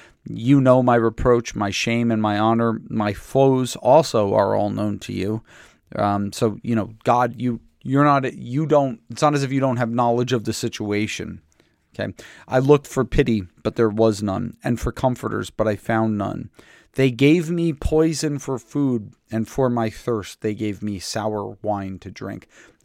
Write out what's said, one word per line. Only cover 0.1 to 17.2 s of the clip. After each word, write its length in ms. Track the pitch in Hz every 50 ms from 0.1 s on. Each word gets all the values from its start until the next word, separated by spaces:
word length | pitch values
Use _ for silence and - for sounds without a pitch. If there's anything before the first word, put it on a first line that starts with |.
| _ _ -
"You 360 | - 110 110 113 127 143 139
know 200 | 131 131 127 127
my 140 | 123 123 120
reproach, 580 | 120 113 113 110 - - 127 120 120 113 - -
my 160 | 113 104 101
shame, 400 | 98 - - 117 117 117 117 117
and 120 | 113 107
my 180 | 107 107 104 104
honor. 420 | 107 113 117 113 117 113 110 110 -
My 240 | - 113 110 104 107
foes 640 | 101 - - - - 135 135 135 131 127 127 120 -
also 580 | - - 110 131 156 131 - - 113 104 98 101
are 220 | 107 101 101 104
all 140 | 104 104 104
known 280 | 104 104 104 107 101 98
to 120 | - -
you." 320 | 101 98 92 101 110 110 - _ - - - - _ _ _ _ -
Um, 340 | - 107 101 101 101 101 98
so, 260 | - - 123 113 98 - -
you 120 | 117 117
know, 160 | 110 98 - 110 - -
God, 380 | - 120 123 123 120 113 117
you, 180 | 123 123 117 113 - _ _ _ -
you're 220 | 135 131 139 147
not, 280 | 147 143 139 131 131 127
you 320 | 139 123 120 123 143 160
don't, 360 | 143 147 143 139 135 - - _ -
it's 120 | - -
not 140 | 156 147 147
as 80 | 143 139
if 80 | 127
you 80 | 135 135
don't 180 | 135 131 123
have 140 | 120 123 113
knowledge 400 | 117 120 120 120 120 120 123 127
of 140 | 127 117 104
the 80 | 113 107
situation. 880 | - - 113 - - 107 104 104 104 110 104 - - 87 80 90 87 - _ _ _ _ _ _ _ _ _ _
Okay. 200 | - 104 101 - - - - - - -
"I 120 | - 120 131
looked 280 | 135 135 147 139 -
for 160 | - - 139 127
pity, 400 | - - - 139 127 113 104 92 - _ _ -
but 120 | 110 -
there 140 | - 117 110
was 340 | 104 107 113 110 104 98 104
none, 320 | 101 95 98 92 90 - _ -
and 160 | 131 123 110
for 140 | - 127 -
comforters, 560 | - - 131 123 - - 110 107 107 101 -
but 180 | - - 107
I 80 | 110 104
found 420 | 101 - - 113 110 113 110 107
none. 320 | 101 98 98 95 82 - - _ - - - - _ _ _ _
They 180 | - 135 135
gave 380 | 120 113